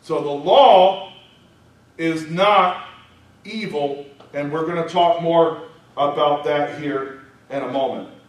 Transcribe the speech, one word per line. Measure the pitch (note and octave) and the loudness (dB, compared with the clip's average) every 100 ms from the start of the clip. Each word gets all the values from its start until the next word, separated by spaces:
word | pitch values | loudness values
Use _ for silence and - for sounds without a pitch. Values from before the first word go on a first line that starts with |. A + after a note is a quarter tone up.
So | - D#3 | -4 -6
the | C#3 | -4
law | D3 D#3+ A#3 B3+ G3 F#3+ F#3 - - _ _ _ _ _ _ _ - | -4 2 6 8 8 6 2 -10 -20 _ _ _ _ _ _ _ -6
is | E3 D#3+ D#3 | -4 -4 -6
not | E3+ G3+ G3+ F3+ - - - _ _ _ _ | 0 4 4 2 -2 -14 -20 _ _ _ _
evil, | G3 A3 F#3+ D3 C#3+ C#3 - - - | -14 -10 -8 -4 -6 -6 -14 -20 -14
and | C#3+ C#3+ | -10 -6
we're | D#3 D#3+ | -6 -4
gonna | E3+ E3 | -4 -2
talk | F3 E3+ E3+ | 0 2 2
more | E3 E3 D#3+ D#3 - - _ - | 2 2 2 -2 -16 -20 _ -4
about | C#3+ D3+ D3+ C#3+ B2 | -2 0 0 0 -2
that | D3 D3 D3 | -2 -2 -6
here | D3 C3+ C3+ - - _ _ | -6 -6 -8 -14 -20 _ _
in | C#3 | -10
a | C3 | -6
moment. | C#3 C3 - - - | -4 -4 -6 -14 -20